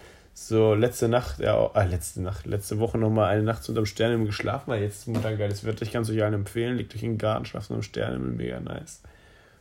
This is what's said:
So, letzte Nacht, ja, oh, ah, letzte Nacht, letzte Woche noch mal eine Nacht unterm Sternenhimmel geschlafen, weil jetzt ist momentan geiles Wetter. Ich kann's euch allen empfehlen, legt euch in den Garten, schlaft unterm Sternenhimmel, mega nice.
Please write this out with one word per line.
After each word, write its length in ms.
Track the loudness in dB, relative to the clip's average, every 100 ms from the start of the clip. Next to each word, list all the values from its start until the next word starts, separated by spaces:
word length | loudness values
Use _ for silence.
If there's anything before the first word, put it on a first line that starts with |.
| -18 -20 -20
So, 400 | -14 0 4 6
letzte 360 | 6 4 2 2
Nacht, 300 | 2 0 -2
ja, 200 | 2 4
oh, 120 | 4
ah, 100 | 4
letzte 380 | 2 0 -4 -6
Nacht, 240 | -6 -6 -4
letzte 340 | -4 -2 -2
Woche 180 | 0 2
noch 120 | 2
mal 180 | 4 4
eine 160 | 4
Nacht 240 | 2 0 -2
unterm 180 | -2 -2
Sternenhimmel 420 | 0 2 2 0
geschlafen, 440 | -2 -4 -4 -2
weil 100 | -2
jetzt 160 | -2 -4
ist 80 | -4
momentan 300 | -2 -2 -2
geiles 280 | -2 -2 -4
Wetter. 160 | -4
Ich 100 | -2
kann's 180 | -2 0
euch 120 | 2
allen 100 | 2
empfehlen, 440 | 2 -2 -2 0 -2
legt 180 | -4 -6
euch 80 |
in 100 | -4
den 40 | 0
Garten, 280 | 0 0 -2
schlaft 240 | -10 -6
unterm 120 | -6
Sternenhimmel, 480 | -4 -4 -2 -2 -4
mega 280 | -4 -4 -6
nice. 400 | -8 -10 -12 -18 -20 -20 -20 -20 -20 _